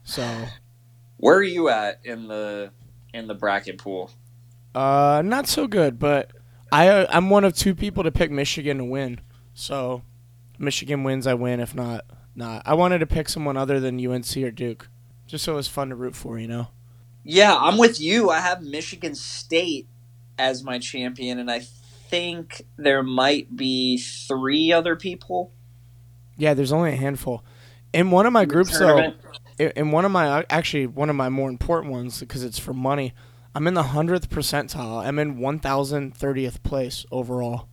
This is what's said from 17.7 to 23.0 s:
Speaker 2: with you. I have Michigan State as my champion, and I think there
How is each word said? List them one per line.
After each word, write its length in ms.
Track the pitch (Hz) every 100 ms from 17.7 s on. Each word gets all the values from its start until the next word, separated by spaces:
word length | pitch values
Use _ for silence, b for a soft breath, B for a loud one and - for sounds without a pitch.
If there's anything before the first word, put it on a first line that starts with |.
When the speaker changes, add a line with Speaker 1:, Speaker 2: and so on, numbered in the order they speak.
| 208
Speaker 2:
with 220 | 233 226
you. 300 | 156 220 196
I 100 | 160
have 220 | 180 180
Michigan 520 | 147 147 160 180 160
State 720 | 143 - - - 165 180 139 - - - - - -
as 260 | 131 127
my 140 | 135 123
champion, 600 | 123 131 123 123 123 123
and 120 | 120
I 100 | 120 - - - - -
think 540 | 175 175 170 165 - - -
there 260 | 147 135